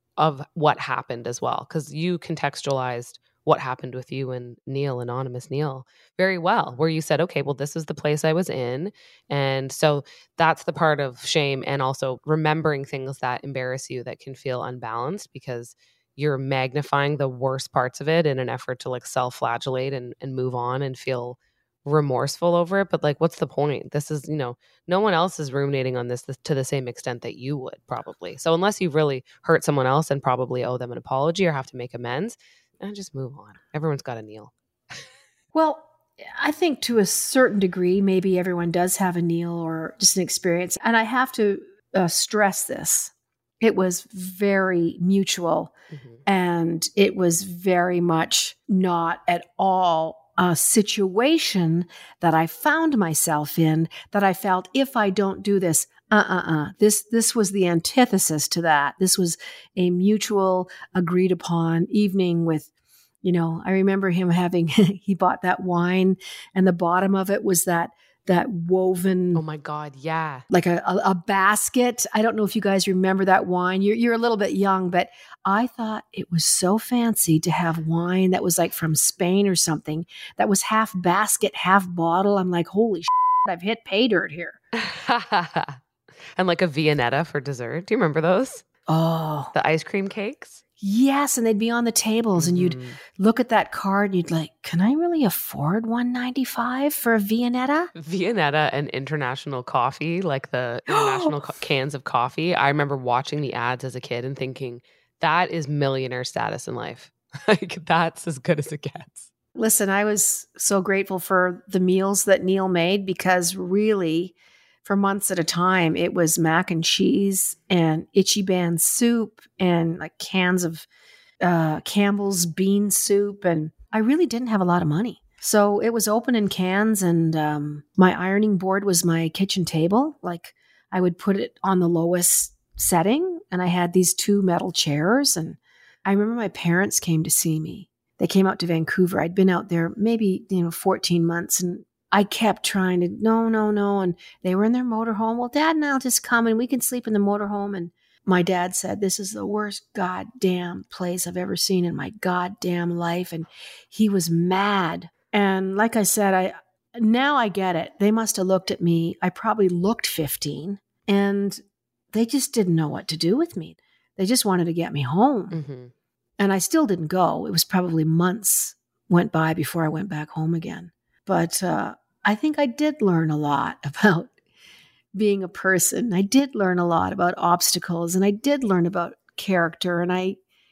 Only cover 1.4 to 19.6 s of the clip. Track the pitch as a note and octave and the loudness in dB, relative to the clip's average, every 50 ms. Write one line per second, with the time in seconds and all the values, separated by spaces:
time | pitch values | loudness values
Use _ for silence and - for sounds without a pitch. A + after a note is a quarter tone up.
1.4 | - A#2+ - - C3 - - D#3+ C3 C#3 C#3 D#3 E3 F3+ F3+ E3 - - D#3+ - | -4 -4 -4 -4 -6 -8 -8 -8 -8 -8 -6 -4 -4 -2 -4 -4 -6 -8 -6 -4
2.4 | - C#3+ - - - C#3+ C#3 C3 B2+ B2 B2 A#2+ A#2+ - - - _ _ _ _ | -4 -4 -4 -4 -4 -4 -2 -2 -2 -4 -6 -8 -10 -14 -18 -20 _ _ _ _
3.4 | - D#3 D3 - - B2+ B2+ - - B2+ B2 B2+ - - C3 C3+ C3+ B2+ B2+ B2 | 0 0 0 0 0 -6 -8 -8 -10 -12 -12 -12 -12 -10 -8 -8 -8 -8 -8 -10
4.4 | B2 A#2+ A#2+ _ - C3+ C3+ C#3 C#3+ C#3 B2+ B2 A#2+ A#2+ A#2+ C3 C3+ B2+ B2 B2 | -12 -14 -18 _ -12 -8 -6 -4 -4 -4 -4 -4 -6 -6 -6 -6 -6 -6 -8 -10
5.4 | - - C3 C#3+ D#3 C#3+ C3 C3 - _ _ _ _ _ _ - F#3 F#3+ F#3 F3 | -10 -6 -4 -4 -4 -4 -6 -8 -14 _ _ _ _ _ _ 0 0 0 0 0
6.4 | E3 F#3 A3+ G#3+ - - B2+ A#2+ D#3+ E3 D#3+ D#3+ - - D#3 C#3 E3+ - - C#3+ | 0 2 2 2 0 -2 -2 0 0 0 0 0 0 0 0 0 0 0 -2 -4
7.4 | C#3 C#3+ C#3 - C#3+ D3 - E3 D3+ - - - - D3 D3+ D3+ - D#3+ D#3 F3 | -2 -2 -4 -4 -6 -6 -6 -8 -6 -8 -6 -2 0 0 0 2 2 2 2 2
8.4 | F3 - - C3 B2 A#2+ B2+ C#3 F3 G#3 - _ - - - _ _ - C#3+ C#3+ | 0 -2 -4 -4 -4 -4 -4 -6 -6 -8 -10 _ -20 -20 -20 _ _ -4 -2 0
9.4 | C3+ C3+ C3+ C3 C3+ C3 - - D#3+ D3+ D3 C#3+ - - - - - _ _ - | 0 0 0 -2 -4 -6 -2 2 2 2 2 2 -4 -8 -18 -20 -20 _ _ 2
10.4 | E3 D#3+ D#3+ - - - D3+ - E3 D#3 D3+ C#3+ C#3 B2+ B2 - - - - D#3+ | 4 4 2 2 -2 -6 -2 0 2 2 2 2 -2 -6 -6 -8 -6 -2 0 0
11.4 | C#3+ C#3 C#3 C3+ - - C#3 C#3 C3 C3 C#3 - C#3 C3 B2+ - - D3+ D#3 D#3+ | 0 0 -2 -2 -2 -2 -2 0 0 -2 -2 -2 -4 -4 -6 -6 -2 -2 0 0
12.4 | D#3 D3+ D#3 D#3+ D#3 D#3 D3 C3+ C#3 - D3 C3+ C3 C3+ C3+ - C3 B2 B2 - | 2 0 0 0 0 -2 -2 -2 -6 -8 -8 -8 -8 -8 -8 -6 -4 -4 -4 -6
13.4 | - C#3 C3+ C3 B2+ B2+ B2+ C3+ - - C3 B2 A#2+ B2 - - - C#3 C3 - | -8 -8 -6 -6 -6 -6 -6 -8 -8 -10 -10 -10 -10 -10 -12 -14 -14 -18 -14 -10
14.4 | - C3+ B2+ B2 B2 B2 B2+ B2 A#2+ A2+ A2+ A#2 B2 D3 G3 G3+ - - - C3+ | -6 -6 -6 -4 -6 -8 -10 -10 -10 -8 -6 -6 -6 -6 -6 -8 -10 -14 -18 -16
15.4 | - C3+ B2 A#2+ A#2+ - - _ _ _ _ _ _ _ _ C#3 C#3+ D3+ C3+ C3 | -12 -10 -10 -10 -10 -14 -20 _ _ _ _ _ _ _ _ -2 -2 0 0 -2
16.4 | C3+ C3+ C3+ C3 C3 C3 B2+ D3 C#3+ - C#3+ C#3+ C#3 C#3+ D3+ C3 C#3 C3 B2+ A#2+ | -2 -2 -2 0 -2 -2 -2 -4 -2 0 0 0 0 0 0 -2 -2 -4 -4 -4
17.4 | C3 C3 C3 C3 - - - C#3 B2+ B2+ - - C#3+ D#3 D#3+ E3+ D#3+ D3 C3+ C3 | -4 -4 -4 -4 -6 -4 -2 -2 -2 -2 -4 -6 -2 0 2 2 2 2 0 -2
18.4 | B2+ A#2+ B2 B2+ - - B2+ - - C3 B2+ B2 - - - C#3 B2+ B2+ - - | -4 -4 -6 -8 -6 -8 -8 -8 -6 -8 -8 -8 -8 -6 -4 -4 -4 -4 -4 -4
19.4 | - A#2 A#2 A#2+ | -4 -4 -4 -4